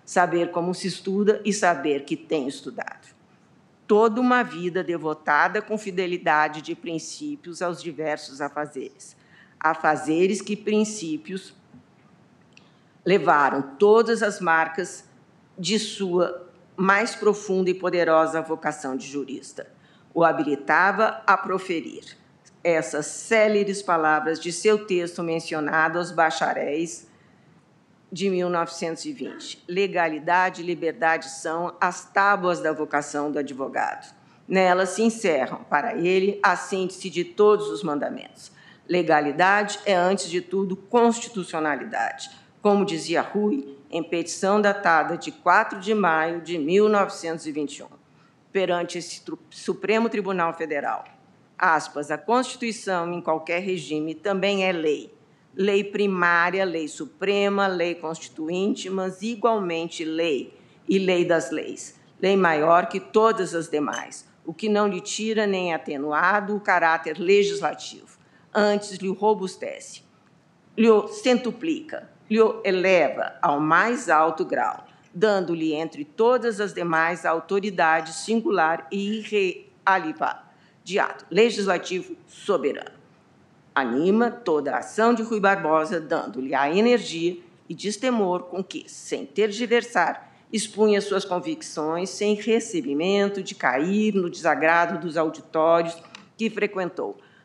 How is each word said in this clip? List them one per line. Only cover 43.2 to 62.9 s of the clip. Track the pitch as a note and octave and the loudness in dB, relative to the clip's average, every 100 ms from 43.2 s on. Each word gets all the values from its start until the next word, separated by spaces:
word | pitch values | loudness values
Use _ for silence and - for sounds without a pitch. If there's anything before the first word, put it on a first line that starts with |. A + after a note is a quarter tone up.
Rui, | - G3+ G#3 C#3 - - - | 0 0 0 0 -6 -14 -8
em | E3 | -6
petição | E3 E3+ - - F#3+ G#3 | -4 -4 -4 -2 2 4
datada | G#3 G3+ F3+ D#3+ C#3+ E3+ | 2 2 4 4 2 -4
de | D#3 | -8
quatro | - F3 F#3+ A3+ G3+ | -2 4 4 2 -4
de | F#3 | -2
maio | G#3+ F3+ D#3+ D#3+ E3+ | 2 2 2 0 -4
de | D#3+ F3 | -6 -4
mil | C#3+ G3 G#3+ | 2 4 4
novecentos | G#3 F#3+ - E3 D#3+ D#3 | 4 2 -2 -8 -6 -6
e | |
vinte | D3 C#3+ - | -6 -6 -8
e | |
um, | - - _ _ _ _ _ | -18 -20 _ _ _ _ _
perante | G3 F3+ F3 F3 F3 | -2 0 0 -2 -8
esse | E3 - | -10 -14
tru-, | - D#3+ - | -12 -14 -14
Supremo | - - F3 F#3 A3 A3+ | -12 -6 -4 0 0 0
Tribunal | A3 F#3+ F#3 E3 | -2 -2 0 -2
Federal, | - D#3 D3 A#2+ G#2 - - _ _ _ - | -2 -4 -4 -4 -6 -8 -20 _ _ _ 0
aspas, | F3+ D#3 - D3 D3 | 2 2 0 -8 -6
"A | D3+ | -4
Constituição, | - B3 B3 - A#3 - G3 F3+ E3+ | 0 0 0 -4 -6 -6 -4 -2 -2
em | F3 | -4
qualquer | E3 D#3+ D#3 E3+ | -2 -2 -2 -4
regime, | G3 F#3 C#3 D3+ D#3 | -2 -4 -4 -4 -4
também | D#3 G#3 G3 G3 G3 | -4 -2 0 0 2
é | F#3+ | 0
lei. | F3 D#3 C#3 - - _ _ _ | 0 0 -2 -4 -20 _ _ _
Lei | - G3+ G3+ | -2 2 2
primária, | G3+ G3+ G3+ F#3 F3 E3+ F3 F#3+ | 0 0 0 2 4 4 2 0
lei | F#3+ E3 D3+ | -2 -2 -6
suprema, | - D3 - F#3+ G3+ G3+ G3+ G3 | -10 -14 -6 -2 2 2 2 0
lei | F3+ E3+ | 0 -2
constituinte, | E3+ D#3+ E3 - - D#3 F3+ G3+ - F#3 | -4 -8 -10 -12 -8 -4 -2 0 -2 -4
mas | F#3+ F#3 F#3 | -4 -4 -6
igualmente | A3 A3+ A#3 A3 F3+ E3 E3 - | -8 -2 0 0 -2 -4 -6 -8
lei | D#3+ D#3+ E3+ C3 - - - _ - | -6 -2 0 -2 -4 -16 -20 _ -2
e | F#3+ | 0
lei | F#3 F3+ | 2 2
das | E3 E3 D#3 | 2 2 0
leis. | D3+ - - - - _ - | -6 -8 -12 -16 -20 _ -2
Lei | F#3+ G3 | 2 4
maior | F3 D#3 D#3 F3 | 4 4 4 4
que | F#3 | 4